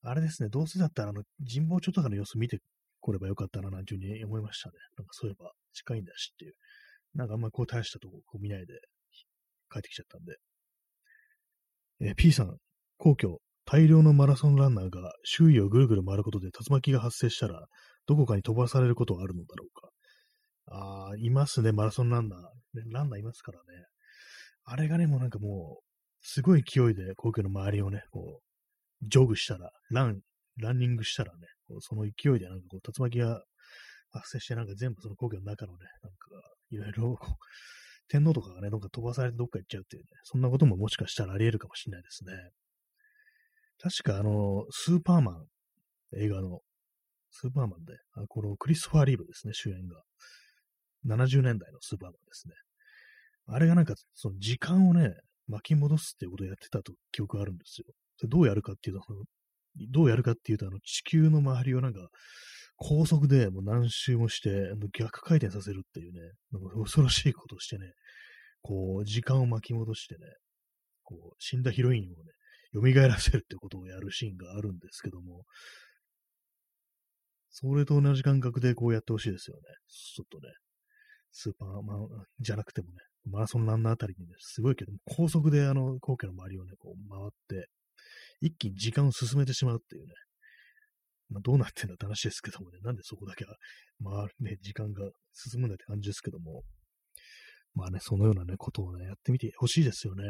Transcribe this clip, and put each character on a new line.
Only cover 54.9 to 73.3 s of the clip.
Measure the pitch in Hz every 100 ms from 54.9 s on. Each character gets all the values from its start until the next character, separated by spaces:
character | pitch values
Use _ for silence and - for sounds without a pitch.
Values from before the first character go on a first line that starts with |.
ね、 | 170 143 82 _ _ -
巻 | 107 -
き |
戻 | 156 147 151
す | -
っ | -
て |
い | 90
う |
こ | 92
と |
を | 95
や |
っ | 95
て | -
た | 110
と | - - _
記 | -
憶 | 101 101
が |
あ | 98
る |
ん | 90
で | -
す | -
よ。 | - _ _ _
そ |
れ | 113
ど | 151
う | 147
や |
る | 101
か | -
っ | 101
て | -
い |
う | 95
と、 |
そ | -
の、 | 104 101 _ _ _ _ - 107
ど | 131
う | 156
や | 113
る |
か | 123
っ | 117
て | -
い |
う | 107
と、 | 98
あ |
の、 | 95
地 | - -
球 | - 160 156
の | 156
周 | 139 127
り | 131
を | 127
な | 127
ん |
か、 | 98 90 _ - - - - - _
高 | - 151 160
速 | 156 139
で | 135 107
も | 92
う |
何 | 98 117 120
周 | - - 120
も | 113
し | -
て、 | 107 98 95
あ | 104
の、 | 104 -
逆 | 113 -
回 | - 160
転 | 117
さ | 95
せ | 98
る | 95
っ | 95
て | -
い | 87
う |
ね、 | 87 85 - _
な | 98
ん |
か | 92 104
恐 | 107 -
ろ | 135
し | - 147
い |
こ | - -
と | 98
を |
し | -
て | 101
ね、 | 92 _ _ - - - - _
こ | - 98 95 95
う、 |
時 | 104 110
間 | 117 131
を | 123
巻 | 113 -
き |
戻 | 117 113
し | 110 -
て |
ね、 | - - - _ _ _ _ _ _
こ | _ 85 85
う、 | _
死 | - 127
ん |
だ | 123
ヒ | 113
ロ | 123
イ | 123
ン | 92
を | 85
ね、 | 82 _ _ - _
蘇 | 104 123 131 135
ら | 107
せ | -